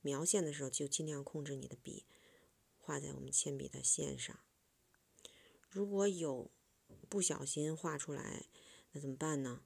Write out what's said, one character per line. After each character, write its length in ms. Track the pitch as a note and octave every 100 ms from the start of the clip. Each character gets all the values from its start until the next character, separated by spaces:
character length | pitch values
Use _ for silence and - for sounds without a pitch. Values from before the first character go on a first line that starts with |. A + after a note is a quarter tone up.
描 200 | D3 C#3
线 220 | E3 G3+
的 80 | E3
时 100 | D3
候 60 | C3+
就 180 | - C#3+
尽 200 | - D#3
量 180 | D3
控 180 | C#3 D#3
制 120 | C#3+
你 120 | C#3 -
的 100 | -
笔 220 | - - - - - - - _ _ _
画 240 | - C#3+
在 140 | C#3+
我 60 | C#3
们 120 | C3+
铅 240 | C3+ - C#3
笔 120 | C#3
的 140 | C#3
线 360 | C3 - C#3+ C3+
上。 200 | - - _ _ _ _ _ _ _ - - - - - _
如 160 | G3 G3+
果 200 | G3+ G3+
有 440 | F3+ D#3+ C3 - _ _ _ _ - -
不 140 | G3+
小 200 | F#3 D3
心 320 | C#3 - D3+
画 220 | D#3+ E3+ D3+
出 160 | D3
来， 320 | C#3+ - - - - - - -
那 80 | C#3+
怎 80 | C#3
么 80 | C3+
办 260 | D#3 D3
呢？ 200 | C3 B2